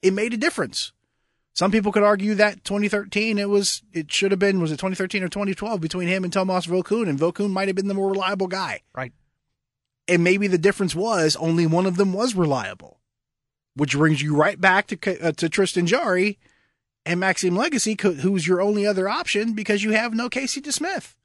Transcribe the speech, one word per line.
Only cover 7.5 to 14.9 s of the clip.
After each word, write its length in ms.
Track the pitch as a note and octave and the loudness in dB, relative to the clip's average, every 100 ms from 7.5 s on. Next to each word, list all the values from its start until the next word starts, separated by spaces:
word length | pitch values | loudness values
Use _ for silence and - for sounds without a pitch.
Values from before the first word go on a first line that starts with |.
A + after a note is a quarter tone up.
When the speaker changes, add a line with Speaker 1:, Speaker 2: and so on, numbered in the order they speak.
| F#3 G3 | 0 -2
Speaker 1:
have 80 | F#3+ | -2
been 140 | G3 | -2
the 40 | |
more 160 | G3 G3 | -2 -2
reliable 380 | G3 F#3 G3 F#3+ | 0 -2 -2 -2
guy. 360 | F#3+ F#3 F#3 _ - | -2 -4 -6 _ -10
Speaker 2:
Right. 160 | B2+ _ _ _ _ _ _ _ _ _ - | -10 _ _ _ _ _ _ _ _ _ 0
Speaker 1:
And 160 | F3 | 4
maybe 240 | E3+ G3 G3+ | 4 4 4
the 100 | F3+ | 4
difference 380 | F#3 G3 F#3+ D#3+ | 2 2 -2 -2
was 400 | A3 G#3 D#3 - | 0 2 2 2
only 300 | E3 E3 E3 | 0 2 4
one 200 | E3 F#3+ | 2 2
of 120 | F3 | 2
them 160 | G3 | 0
was 200 | F#3 B3 | 2 -2
reliable, 680 | G3+ D#3+ C3 G2 F#2+ - _ _ _ _ _ _ _ _ - | 2 2 2 -2 -10 -18 _ _ _ _ _ _ _ _ -4
which 220 | C#3+ C#3 | -2 2
brings 240 | D3+ D3+ | 4 4
you 140 | D3 D3 | 2 2
right 240 | D#3 F#3+ | 2 4
back 280 | F#3+ F#3 | 4 4
to 80 | - | 0